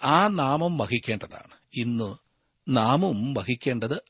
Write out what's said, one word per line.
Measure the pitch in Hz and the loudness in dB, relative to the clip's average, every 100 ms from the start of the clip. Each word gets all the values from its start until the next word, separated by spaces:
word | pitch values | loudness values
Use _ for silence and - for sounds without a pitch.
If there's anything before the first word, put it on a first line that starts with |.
ആ | 139 160 208 | 2 4 4
നാമം | 185 135 151 175 160 | 2 0 0 0 -2
വഹിക്കേണ്ടതാണ്. | 101 120 - 107 - - - - _ | -2 -4 -4 -6 -8 -16 -20 -20 _
ഇന്ന് | 123 117 117 104 - _ _ _ _ - | -6 -4 -2 -4 -8 _ _ _ _ 0
നാമവും | 127 110 143 190 104 127 | 2 4 4 2 0 -2
വഹിക്കേണ്ടത് | 123 95 120 135 120 110 - | -2 -2 -2 -2 -2 -2 -6